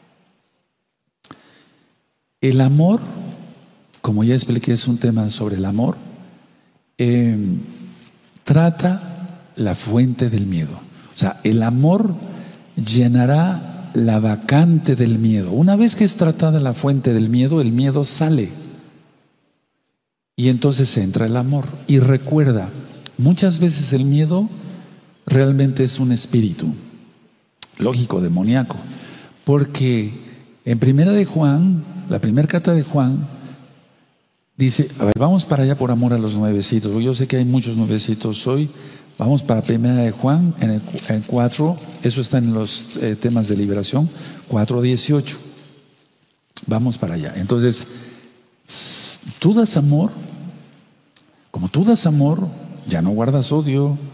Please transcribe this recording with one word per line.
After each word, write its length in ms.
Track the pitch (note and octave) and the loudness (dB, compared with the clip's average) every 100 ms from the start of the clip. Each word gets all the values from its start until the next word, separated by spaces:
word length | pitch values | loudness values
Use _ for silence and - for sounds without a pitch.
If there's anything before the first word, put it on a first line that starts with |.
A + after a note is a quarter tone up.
| _ _ _ _ _ _ _ _ _ _ _ _ - - _ _ _ _ _ _ _ _ _ _ | _ _ _ _ _ _ _ _ _ _ _ _ -20 -20 _ _ _ _ _ _ _ _ _ _
el 220 | C3+ C3 | 2 4
amor, 380 | C3 C#3+ E3+ A3+ - - - - - - _ _ _ _ | 4 4 4 2 -2 -12 -14 -16 -20 -20 _ _ _ _
como 240 | - G#2 | -2 0
ya 100 | A2+ | 2
expliqué, 380 | B2+ - A#2 - | 0 0 -2 0
es 160 | A#2 - | -2 0
un 80 | A#2 | 0
tema 320 | A#2+ A2+ G#2+ | 0 0 -2
sobre 280 | - G#2 F#2+ | -4 -4 -4
el 100 | F#2+ | -2
amor, 320 | G2+ C3 - - - - - _ _ _ _ _ - | -2 -2 -4 -10 -20 -20 -20 _ _ _ _ _ -2
eh, 400 | B2 A#2+ A#2+ G#2+ G2 F#2 - - - - - _ _ _ | 2 2 2 0 -2 -4 -6 -16 -20 -20 -20 _ _ _
trata 1080 | - C#3+ E3+ E3 F3+ F#3+ - - - - - - | 2 4 4 2 -2 -2 -8 -14 -14 -16 -14 -4
la 180 | G#2 | -4
fuente 560 | F2 A2 A#2 B2+ A#2 B2 | -4 -2 2 2 2 0
del 160 | G#2+ G2 | 0 0
miedo. 340 | F2 D2 - - - - | -2 -4 -8 -18 -20 -14
O 40 | - | -4
sea, 200 | F#2+ - | -4 -2
el 180 | G#2+ A2+ | 0 2
amor 520 | A2+ B2 D3+ G3 A3 E3 - - - - - - | 2 2 2 2 0 -4 -10 -16 -18 -20 -14 -8
llenará 1080 | A2 A#2+ A#2+ B2 B2 D3 F3 F3+ - - - | 0 2 4 4 4 4 2 -2 -8 -14 -6
la 280 | A#2+ A2+ G#2+ | 0 2 2
vacante 760 | A2 G#2 - C#3+ E3+ D#3+ - B2 | 2 -2 2 4 6 4 2 2
del 220 | A#2 A2 | 2 2
miedo. 340 | A2+ G#2+ F2+ | 2 2 0
Una 240 | A2 F3+ G3+ | 2 4 4
vez 200 | A3+ - | 2 4
que 80 | |
es 120 | G#3 - | 0 2
tratada 440 | E3 D#3 D#3+ D#3 | 0 2 2 2
la 120 | C3+ | 0
fuente 400 | A#2 C#3 C#3 B2+ | -2 0 0 2
del 160 | A2+ A2+ | 2 2
miedo, 320 | B2 C3 D#3+ | 2 2 2
el 120 | A#2+ | 2
miedo 340 | A#2 C#3 C#3 C#3 | 2 2 0 -2
sale. 420 | - D#3+ D3+ F#2 - - - - _ _ _ _ _ _ _ _ _ _ _ _ _ _ - | -2 0 0 0 -8 -18 -20 -20 _ _ _ _ _ _ _ _ _ _ _ _ _ _ -2
Y 120 | B2 | 0
entonces 440 | B2 C#3+ C3 B2+ A#2 | 2 2 2 0 0
entra 260 | F#2+ F#2+ | -2 0
el 100 | A2+ | 0
amor. 300 | B2 B2+ C#3+ - - - | 0 0 -2 -4 -8 2
Y 120 | C#3 | 4
recuerda, 680 | B2+ C3 C3+ D3+ C#3 A2 F#2+ C3 - - - - | 4 2 2 2 2 2 -2 -10 -18 -18 -12 0
muchas 420 | C3 F3+ F#3+ D#3+ | 2 4 2 2
veces 360 | F3 D3 C3 | 0 0 -2
el 100 | C3 | 0
miedo 460 | C3+ C#3+ D#3 F3+ G#3+ - - - - - _ _ | 2 2 2 0 -2 -6 -16 -18 -20 -20 _ _
realmente 580 | - C3 C3+ C#3 C#3 C3+ | 0 2 4 4 2 2
es 160 | C3 - | -2 0
un 140 | B2+ | 0
espíritu, 640 | A#2 - B2 G#2 E2 E2 - - - - _ _ _ _ - - - | 0 0 0 0 -2 -6 -6 -12 -20 -20 _ _ _ _ -20 -16 -4
lógico, 420 | A2+ B2 A#2+ F#2 | -2 0 -2 -2
demoníaco. 560 | F2 F2 G2+ B2+ B2 - - - - - - _ | -2 0 2 0 0 -6 -14 -18 -20 -20 -20 _
Porque 680 | - C#3+ C#3+ C#3+ C3 A#2 G#2+ B2+ - - - _ B2 | 0 2 0 -2 0 0 -2 -8 -18 -20 -20 _ -4
en 120 | A#2 | -2
Primera 340 | B2+ C#3 F3+ | 2 2 4
de 120 | G#3 | 2
Juan, 640 | F3+ E3 D3 C#3+ F#3 F3 D3 - - | 0 0 2 4 2 0 -4 -12 -8
la 100 | G#2+ | -4
primera 260 | A2+ A#2+ D3+ | 0 2 2
carta 280 | F3 F3 | 0 0
de 80 | E3 | 0
Juan, 440 | C#3 C#3+ B2+ C#3 C#3+ - - - - _ _ _ _ _ _ _ _ - | 0 0 0 -2 -6 -12 -20 -20 -20 _ _ _ _ _ _ _ _ -2
dice, 320 | C3 A#2+ C#3 - | 0 0 -2 -2
a 60 | G#2 | 0
ver, 80 | G#2 | 2
vamos 280 | D3 F#3+ - | 2 2 2
para 160 | C#3+ | 2
allá 160 | C3+ C#3 | 2 0
por 120 | B2 | 0
amor 220 | A#2+ B2 | 2 2
a 60 | A#2+ | 2
los 160 | G#2+ | 0
nuevecitos, 580 | G#2 G#2+ G2+ G2 A2+ G2+ | 0 0 0 0 -2 0
porque 140 | G#2+ B2 | -2 0
yo 80 | |
sé 120 | B2+ C3 | 0 0
que 120 | B2+ | 0
hay 80 | B2 | 2
muchos 280 | B2+ A#2 | 0 0
nuevecitos 720 | A2+ A2 G#2+ A2+ G#2+ A2+ G#2 B2 | -2 0 -2 -2 -4 -4 -4 -2
hoy. 220 | C3+ D3+ - - - - - | -2 -2 -8 -20 -20 -16 -4
Vamos 260 | A2 C#3+ | 0 0
para 200 | - A2+ | 2 -2
Primera 400 | - A#2 A#2+ B2 | 0 0 2 2
de 80 | A#2 | 0
Juan, 440 | G#2+ B2+ D#3+ F3 - | 0 0 2 2 0
en 100 | A#2 | -2
el 100 | G#2+ | -2
cu-, 160 | - - - | -4 -10 -4
en 140 | A2 | -4
cuatro, 560 | G#2+ B2 A#2+ - D#3 F3 - - | -2 0 0 0 -2 -2 -8 -4
eso 180 | B2 A#2+ | -4 -2
está 160 | A#2 C3 | -2 0
en 160 | A#2 | 0
los, 460 | A2 G#2 - - - | 0 -4 -8 -10 -6
eh, 180 | A#2 G#2 | -4 -2
temas 320 | A#2+ A#2 G#2 | 0 0 0
de 80 | G2+ | 0
liberación, 540 | G2+ G2+ G2 C3 D#3 - - - - | -2 -2 -2 0 -2 -4 -18 -16 -4
cuatro 340 | A2 G#2+ B2 | -2 0 0
dieciocho. 560 | B2 B2 - D3 - - - - - - _ _ _ _ _ _ _ - - | 0 0 0 0 -2 -10 -16 -20 -20 -20 _ _ _ _ _ _ _ -12 -4
Vamos 320 | A2 B2 A2+ | -2 -2 -2
para 160 | G2 | -4
allá. 180 | E2 D2+ G2+ | -6 -8 -6
Entonces, 500 | F#2+ A#2+ B2 A2+ - - - - - _ _ _ - | -2 2 2 0 -8 -18 -20 -20 -20 _ _ _ -14
s-, 520 | - - - - - - - | -10 -8 -8 -8 -10 -12 -2
tú 160 | E3+ | 2
das 240 | A3 A3 - | 2 2 2
amor, 320 | D3 D3 G#3 - - - - - - _ _ _ _ _ _ _ _ | 2 2 0 -4 -16 -16 -18 -20 -20 _ _ _ _ _ _ _ _
como 200 | - F#2 | -8 -4
tú 120 | C#3+ G3+ | 0 4
das 180 | A#3 | 4
amor, 420 | E3 D3 C#3+ E3+ F3+ - - - - | 4 2 2 2 -4 -8 -16 -16 -6
ya 140 | E2+ | -2
no 80 | F2+ | 0
guardas 380 | G#2+ A#2 C#3 B2+ | 0 0 0 0
odio 480 | D3+ D3 C3+ C#3+ C#3+ C#3+ | 0 0 0 0 -2 -8